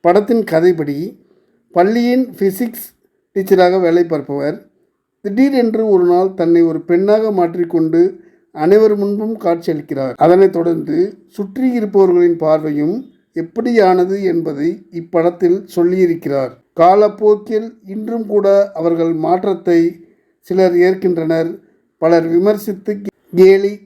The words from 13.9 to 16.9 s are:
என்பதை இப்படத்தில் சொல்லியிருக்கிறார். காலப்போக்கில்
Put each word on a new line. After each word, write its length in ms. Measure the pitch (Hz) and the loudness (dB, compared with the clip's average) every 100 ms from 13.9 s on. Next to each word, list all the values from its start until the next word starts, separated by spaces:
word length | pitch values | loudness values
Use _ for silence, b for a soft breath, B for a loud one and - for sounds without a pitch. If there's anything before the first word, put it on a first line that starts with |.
| 185 180 196 190 | 4 0 -2 -2
என்பதை 380 | 165 165 143 160 202 _ 170 | -2 -4 -4 -6 -6 _ -14
இப்படத்தில் 580 | 165 170 170 170 175 190 190 | -4 -2 -2 0 -2 -2 -4
சொல்லியிருக்கிறார். 760 | - 175 185 180 165 143 139 127 - _ - | -2 0 2 0 0 -4 -4 -6 -10 _ 2
காலப்போக்கில் 880 | 170 | 4